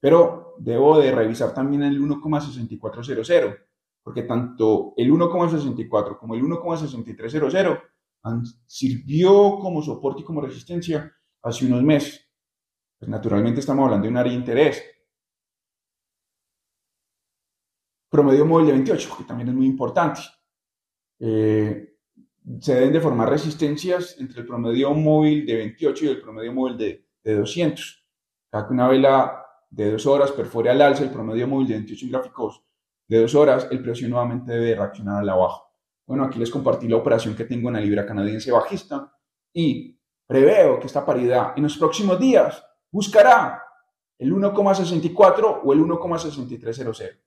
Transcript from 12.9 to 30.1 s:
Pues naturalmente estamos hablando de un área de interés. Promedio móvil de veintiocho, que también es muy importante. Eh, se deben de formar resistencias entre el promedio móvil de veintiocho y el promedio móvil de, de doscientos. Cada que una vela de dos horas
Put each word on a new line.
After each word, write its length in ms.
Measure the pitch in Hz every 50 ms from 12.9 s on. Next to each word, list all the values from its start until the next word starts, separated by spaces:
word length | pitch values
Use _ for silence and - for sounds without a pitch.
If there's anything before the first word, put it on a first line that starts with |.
| _ _
Pues 120 | - 110
naturalmente 500 | 110 107 104 117 101 101 110 117 117 139
estamos 240 | 135 - 135 135 135
hablando 200 | 127 110 101 98
de 60 | 110
un 60 | 120
área 160 | 123 123 131
de 60 | 123 120
interés. 440 | 123 123 117 127 156 147 - - - - _ _ _ _ _ _ _ _ _ _ _ _ _ _ _ _ _ _ _ _ _ _ _ _ _ _ _ _ _ _ _ _ _ _ _ _ _ _ _ _ _ _ _ _ _ _ _ _ _ _ _ _ _ _ _ _ _ _ _ _ _ _ _ _
Promedio 380 | - 147 143 135 135 143 151
móvil 220 | 160 165 165 160 151
de 40 |
veintiocho, 420 | 139 131 131 - 190 - - - - -
que 60 | -
también 240 | - 123 120 120 123
es 60 | 127
muy 120 | 131 131
importante. 540 | 135 131 131 131 113 - 185 170 151 147 - - - _ _ _ _ _ _ _ _ _ _ _ _ _ _ _ _ _ _
Eh, 800 | - 113 110 110 110 110 107 107 107 107 - - - - _ _ _ _ _ _ _ _ _ _ _ - 123 120
se 140 | - 147 131
deben 180 | 123 127 135
de 80 | 151 165
formar 280 | 160 151 123 117 113 -
resistencias 880 | 143 151 156 160 151 - 160 147 147 151 170 185 180 175 175 - - -
entre 220 | 131 123 - 120
el 60 | 117
promedio 480 | 120 123 120 117 117 117 120 139 139 147
móvil 500 | 156 156 151 151 151 151 151 151 151 147
de 120 | 123 117
veintiocho 480 | 113 107 104 - _ 156 143 135 - 160
y 40 | 143
el 120 | 131 -
promedio 320 | - 110 107 110 113 117
móvil 260 | 127 131 131 127 120 110
de, 300 | 110 101 85 - _ _ _ _
de 120 | _ 110 107
doscientos. 720 | 104 101 - - 170 175 151 - - - - - _ _ _ _ _ _ _ _ _ _ _
Cada 160 | - 107 107
que 60 | 110
una 160 | 127 123 123 127
vela 560 | 135 135 135 135 135 131 123 - - - - - _ _ _ _
de 240 | - 104 107 104
dos 140 | 107 110 113
horas 240 | 139